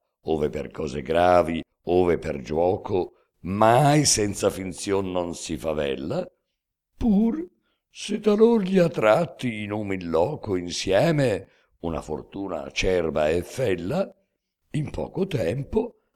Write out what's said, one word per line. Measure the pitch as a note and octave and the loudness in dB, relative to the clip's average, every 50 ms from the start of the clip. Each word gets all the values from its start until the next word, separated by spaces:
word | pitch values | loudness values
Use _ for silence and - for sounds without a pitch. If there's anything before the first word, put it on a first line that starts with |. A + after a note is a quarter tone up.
| _ _ _ _ | _ _ _ _
ove | - - D#2+ D2 D2+ C#2+ | -4 -2 -2 0 0 -2
per | C2 D2 C2 - | -4 -6 -8 -10
cose | - - D#2+ C#2+ B1+ D2 | -8 -8 -8 -6 -6 -6
gravi, | B1+ C#2 D#2+ E2+ F2 F2+ F2+ F2 E2 D#2+ E2 E2 E2 _ _ _ | -4 0 2 4 4 6 6 4 4 2 -2 -6 -6 _ _ _
ove | - E2 F2 F2+ F2+ F2 D#2+ - | -2 2 4 4 4 4 2 0
per | - D#2+ C#2+ C#2 | 0 -6 -6 -6
giuoco, | B1 - D#2 E2 F2 F2+ G2+ - - - G#2 F2+ E2+ - _ _ _ _ _ _ | -6 -4 0 0 2 2 0 -2 -4 -4 -2 -2 -2 -4 _ _ _ _ _ _
mai | - E2+ G2 G#2 A2 A2+ A#2+ B2+ D3 C#3 D3 D3+ C#3+ | -8 -4 0 4 4 6 6 6 6 4 4 4 4
senza | - - A2 G#2 G#2 F#2+ - G#2+ G2 | 2 2 2 0 -2 -2 0 -2 -2
finzion | - F#2+ F#2+ F#2 - - - G2+ G2 G2 G2 F#2 | -2 -2 -8 -8 -8 -8 -4 -2 0 0 0 -2
non | F2+ F2+ F2 F2 D#2+ | -2 -2 -2 -4 -6
si | - - - D#2+ C#2+ | -8 -8 -8 -8 -6
favella, | - D#2+ D#2 D2+ D2 C#2 C2 C2 C#2+ F2 C3 F3+ F3+ - _ _ _ _ _ _ _ _ _ _ _ _ _ | -4 -4 -2 -2 -2 -4 -4 -6 -6 -6 -6 -6 -6 -8 _ _ _ _ _ _ _ _ _ _ _ _ _
pur | - - A#3 G3 G3 A3+ A3+ D4 D#4 F4+ - _ _ _ _ _ _ _ _ | -2 0 2 4 4 2 2 0 -4 -8 -10 _ _ _ _ _ _ _ _
se | - - - - G#3 - | -18 -14 -8 -6 -6 -2
talor | - G#3+ G#3 G#3 A3 A#3 A#3 A3 | 0 2 4 6 6 6 4 4
li | F#3+ F3+ F#3+ F3+ | 2 2 4 4
ha | F3 D#3+ | 4 2
tratti | - D#3 A2+ G#2+ G#2+ D#3+ F3 - - - - B2 A2 G#2+ | 2 2 4 4 4 4 2 -2 -6 -6 -6 -6 -4 -4
in | G#2+ G2+ | -4 -4
umil | G#2 G#2+ G#2+ G2 G2 G2 F2 E2+ | -4 -4 -2 -4 -4 -4 -2 0
loco | E2 D#2+ G2+ C#3+ D3+ - - A2 F#2+ | 2 2 2 2 0 -6 -4 -4 -4
insieme | F2+ F2 F2 D#2 - - F#2+ F2+ G2+ C#3 E3+ D#3 D3 C3+ A#2+ G2 F2+ G2 - _ _ _ _ _ _ | -4 -4 -6 -8 -6 -2 2 2 4 4 4 2 2 2 0 0 -2 -6 -12 _ _ _ _ _ _
una | - E2+ D#2+ C#2+ | -6 -6 -6 -6
fortuna | - D#2 D2+ B1+ - - - G2 G2 F#2 F2 D2+ C#2 | -6 -6 -8 -8 -8 -10 -10 -8 -8 -6 -6 -8 -8
acerba | C#2 - - - F#2+ F#2 F2 E2 D#2+ C#2+ D#2 D2+ D#2 | -8 -4 -2 0 2 2 2 0 0 0 0 2 2
e | E2 F2 | 0 0
fella, | E2+ - - - C3 G#2 F#2 E2+ E2+ F#2+ C#3 F#3 F#3+ - - _ _ _ _ _ _ _ _ _ _ _ | -2 -6 -6 -4 -2 -2 -2 -2 -4 -4 -4 -4 -4 -6 -8 _ _ _ _ _ _ _ _ _ _ _
in | - D3+ C#3+ - | -6 -6 -6 -6
poco | - - C#2+ - - - F#3+ F#3 | -6 -8 -8 -6 -4 -6 -4 -2
tempo | - A#2 E2+ E2 G#2+ C#3 C3+ - - A3 B3+ A#3 - _ _ _ _ | -2 -2 -2 -2 -2 -4 -4 -4 -2 -2 -2 -4 -8 _ _ _ _